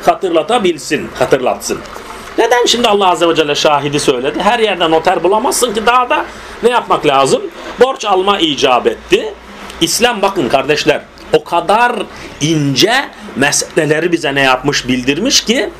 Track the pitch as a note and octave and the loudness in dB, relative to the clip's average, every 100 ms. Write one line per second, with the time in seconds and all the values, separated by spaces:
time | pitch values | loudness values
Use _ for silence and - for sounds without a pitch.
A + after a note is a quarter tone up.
0 | - E3 F#3+ E3+ D3+ B3 F#3+ D#3 - D3 | 2 0 2 0 0 0 0 -2 -4 -4
1 | F#2+ - B2+ C#3 B2 G2 - G#2 - - | -4 -2 0 2 0 -4 -6 -8 -8 -16
2 | - - - - A4+ A#4+ A#4+ A#3 A#3+ G3+ | -16 -16 -12 -2 2 4 2 2 2 4
3 | F#3+ F3 E3+ D#3+ D3+ D3 E3 C#3+ C#3+ C#3+ | 2 2 2 2 0 2 2 2 0 -2
4 | D3 B2+ C3 D4 G3+ A#3 G#3+ F3+ E3+ D#3+ | 0 0 -2 0 0 2 0 0 0 2
5 | D#3+ F3+ E3 G#3+ A#3+ - B3 G#3 G#3+ B3 | 2 0 2 0 0 0 -2 0 2 2
6 | B3 D4+ - - - - A3+ A#3+ - F3+ | 2 -2 -4 -10 -16 -2 0 0 0 0
7 | D#3 C3+ C#3 A#3 - - - - B3 C4 | 2 4 4 2 -2 -12 -14 2 2 2
8 | G#3+ F#3+ F#3+ G3+ D#3+ C3+ C#3 B2+ A2 G#2+ | -2 0 2 0 0 0 2 2 2 -4
9 | - G3 G#3+ - - - - - E3 - | -2 -2 -2 -10 -18 -18 -16 -4 -4 0
10 | A#3 A3+ G3 F3 B2+ C3+ C3+ D3 - C3+ | 0 2 -2 0 -2 -2 0 0 2 0
11 | - - - D#3 - F3 E3 G#3 A#3+ A#3 | -2 -20 -2 -2 0 -4 0 2 2 -2
12 | - - - - C#3+ D#3+ C#3+ B2+ D#3 B3 | -8 -12 -18 -6 -2 0 0 0 2 0
13 | D4 - G#3 - C#3 - - - D#3 D#3 | -2 -12 -12 -2 0 0 -2 -2 0 0
14 | F3 E3+ D3 C#3 C3+ B2+ C#3+ C#3 B2 B2+ | 0 0 -2 2 4 2 0 -2 -2 -2
15 | B2 C#3+ A#3 C#4 - B3 D#4 - | 0 -2 0 -2 0 -2 -2 -8